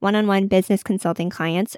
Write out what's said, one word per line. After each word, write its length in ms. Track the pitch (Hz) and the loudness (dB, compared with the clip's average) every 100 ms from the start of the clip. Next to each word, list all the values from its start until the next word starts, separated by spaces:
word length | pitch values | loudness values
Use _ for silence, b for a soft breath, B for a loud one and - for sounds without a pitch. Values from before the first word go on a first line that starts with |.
one-on-one 480 | 196 214 214 196 196 | 0 2 2 2 4
business 340 | 185 185 196 | 2 4 0
consulting 480 | - 190 170 165 170 | 0 -4 -2 -4 -4
clients 460 | - 165 170 220 | -4 -4 -2 -4